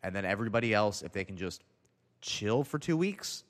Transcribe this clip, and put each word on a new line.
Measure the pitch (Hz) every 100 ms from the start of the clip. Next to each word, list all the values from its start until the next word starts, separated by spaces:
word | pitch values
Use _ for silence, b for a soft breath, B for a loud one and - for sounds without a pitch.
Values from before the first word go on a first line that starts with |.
and | 98
then | 95
everybody | 95 101 113 110 117
else, | 104 104 101
if | 78
they | 101
can | 92 95
just | 92 - _ _ _ _ _ _
chill | - - 104 117
for | 143 151
two | - 160
weeks | 190 196 - - -